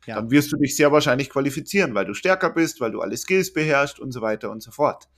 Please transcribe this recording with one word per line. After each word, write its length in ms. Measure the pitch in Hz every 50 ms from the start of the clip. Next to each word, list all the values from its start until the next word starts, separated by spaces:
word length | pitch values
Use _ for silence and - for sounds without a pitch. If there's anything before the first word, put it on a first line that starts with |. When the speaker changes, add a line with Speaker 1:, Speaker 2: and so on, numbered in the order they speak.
| -
Speaker 1:
Ja. 120 | - 113
Speaker 2:
Dann 140 | 107 110 113
wirst 220 | 131 147 143 147 156
du 60 | 139
dich 180 | 147 135 -
sehr 160 | - 147 147 147
wahrscheinlich 380 | 151 147 151 123 131 139 -
qualifizieren, 640 | - 139 135 127 - 160 - - - 202 185 143 107
weil 100 | 101 98
du 80 | 95 101
stärker 380 | - - 180 190 185 190 165
bist, 320 | - 165 165 160 - - 123
weil 80 | 110
du 100 | 101 101
alle 160 | 82 98 110
Skills 380 | 120 - - 185 190 180 - -
beherrschst 440 | 156 156 156 143 139 139 139 - -
und 140 | 123 131 123
so 80 | 120
weiter 300 | 110 110 107 107 - 104
und 120 | 104 110 -
so 80 | -
fort. 380 | - - 147 127 - - - _ _